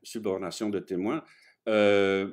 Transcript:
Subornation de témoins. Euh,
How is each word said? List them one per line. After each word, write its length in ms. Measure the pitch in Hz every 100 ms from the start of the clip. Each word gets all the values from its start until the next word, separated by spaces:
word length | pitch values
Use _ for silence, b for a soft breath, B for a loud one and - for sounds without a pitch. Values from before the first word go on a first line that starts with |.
Subornation 640 | - 117 104 95 92 - 107
de 120 | 101
témoins. 440 | 90 90 101 156 b b b b -
Euh, 600 | 107 104 101 98 98 98